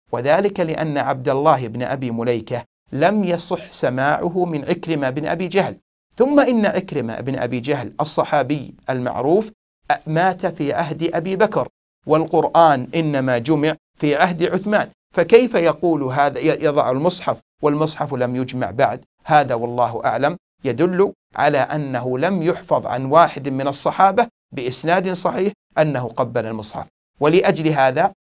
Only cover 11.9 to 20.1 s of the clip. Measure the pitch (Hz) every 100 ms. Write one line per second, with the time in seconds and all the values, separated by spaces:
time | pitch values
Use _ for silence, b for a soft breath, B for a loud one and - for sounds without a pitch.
11.9 | _ - 156 160 165 147 165 165 135 123
12.9 | 165 156 139 131 120 120 160 151 - _
13.9 | _ 147 147 175 170 175 185 202 208 -
14.9 | _ _ - 165 233 254 180 170 151 175
15.9 | 156 131 139 143 139 156 147 151 147 120
16.9 | 131 170 175 - 117 _ _ 151 147 156
17.9 | - 151 135 123 123 127 127 107 110 123
18.9 | 123 _ _ - 151 131 117 120 120 117
19.9 | 113 131